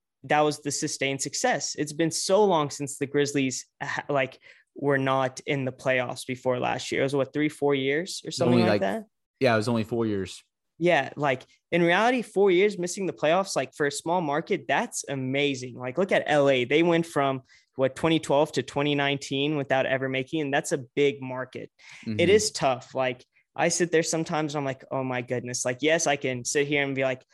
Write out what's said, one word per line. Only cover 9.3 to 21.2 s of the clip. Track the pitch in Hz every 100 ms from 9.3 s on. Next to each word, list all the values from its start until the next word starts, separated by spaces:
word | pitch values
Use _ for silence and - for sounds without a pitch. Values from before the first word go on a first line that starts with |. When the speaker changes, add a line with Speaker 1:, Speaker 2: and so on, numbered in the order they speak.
| -
Speaker 2:
yeah, | 127
it | 110
was | 107
only | 117
four | 107 120
years. | 113 98 92 - _ _ _ -
Speaker 1:
Yeah, | 170 156 135
like, | - 143 127 - _ _
in | 170
reality, | 170 180 226 254
four | 208 185 202
years | 175 208 185
missing | 175 -
the | 180
playoffs, | - 151 175 190
like, | 151 131
for | -
a | 143
small | 139 160 180
market, | 156 147 165 180 120
that's | 139 240 - -
amazing. | 135 131 139 143 127 127 120
Like, | 127 127
look | 190
at | 165
L | - 147 139
A. | 131
They | 120 147
went | 170 165
from, | 165 147 139 131 - _ _
what, | - 131
twenty | - 165 160
twelve | - 139 151
to | -
twenty | - 143 147
nineteen | 143 139 139 - 135 143 151
without | 131 135
ever | - 131 135
making, | 131 131 160
and | 143
that's | 143 160
a | 156 123
big | - 143 139